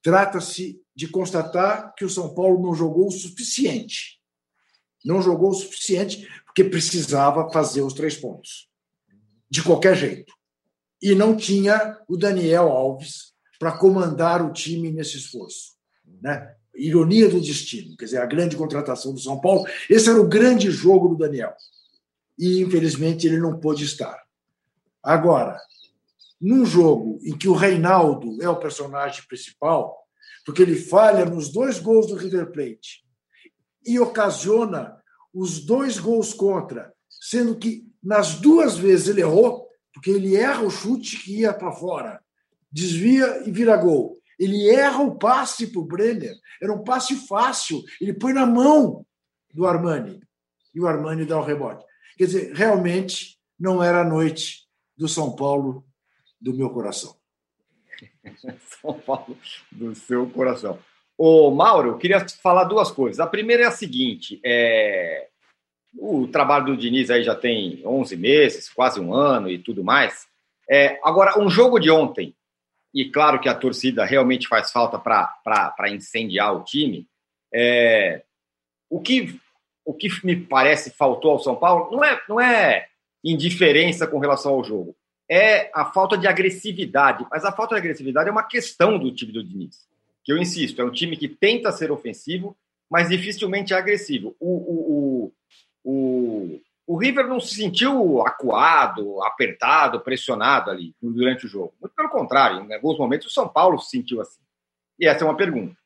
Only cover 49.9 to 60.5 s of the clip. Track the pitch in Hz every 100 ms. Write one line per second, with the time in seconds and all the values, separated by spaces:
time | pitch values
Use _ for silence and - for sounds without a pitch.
49.9 | 147 104 90 _ _ _ _ _ 160 170
50.9 | 151 156 160 151 160 151 147 123 - _
51.9 | _ _ _ 180 185 - 147 220 196 175
52.9 | 180 185 - - _ _ _ 185 185 175
53.9 | 175 170 160 160 - - - _ _ _
54.9 | _ 156 165 147 110 143 143 139 131 _
55.9 | _ _ _ _ _ 123 127 127 117 101
56.9 | - - _ _ _ _ _ _ _ _
57.9 | - - _ 98 - 127 123 _ - 151
58.9 | - - 131 - 127 - - _ - 117
59.9 | 110 - 123 127 127 131